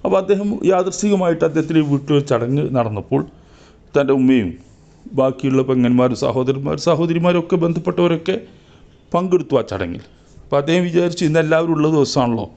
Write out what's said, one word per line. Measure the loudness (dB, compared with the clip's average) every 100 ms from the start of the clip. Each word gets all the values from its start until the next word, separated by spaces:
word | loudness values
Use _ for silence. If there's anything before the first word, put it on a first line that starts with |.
അപ്പോൾ | 0 0
അദ്ദേഹം | 2 0 0 0
യാദൃശ്ചികമായിട്ട് | 2 2 0 -2 0 2 0 2
അദ്ദേഹത്തിൻ്റെ | 0 0 0 0
വീട്ടിലൊരു | 2 0 2 0
ചടങ്ങ് | 2 -2 0 -2 0
നടന്നപ്പോൾ | 0 -2 -4 -2 -4 -4 -12 -20 -20 -20 _ _
തൻ്റെ | 0 2
ഉമ്മയും | 4 4 4 0 -8 -20 -20 -20 _ -8
ബാക്കിയുള്ള | -2 -2 0 -2 0
പെങ്ങന്മാരും | 0 0 2 4 2 0
സഹോദരന്മാരും | -2 0 -2 -2 -4 -4
സഹോദരിമാരൊക്കെ | 0 0 0 0 0 0 -2 -2
ബന്ധപ്പെട്ടവരൊക്കെ | 0 -2 -4 0 0 0 -4 -6 -8 -20 -20 -20 -20 -20 _
പങ്കെടുത്തു | -4 0 0 2 -2
ആ |
ചടങ്ങിൽ. | 0 -6 -6 -8 -14 -20 _ -20
അപ്പോൾ | -4 -2
അദ്ദേഹം | 2 0
വിചാരിച്ചു, | 2 0 0 0
ഇന്ന് | 0 2
എല്ലാവരും | 2 0 2
ഉള്ള | 0 2
ദിവസമാണല്ലോ, | 2 2 0 0 -2 -6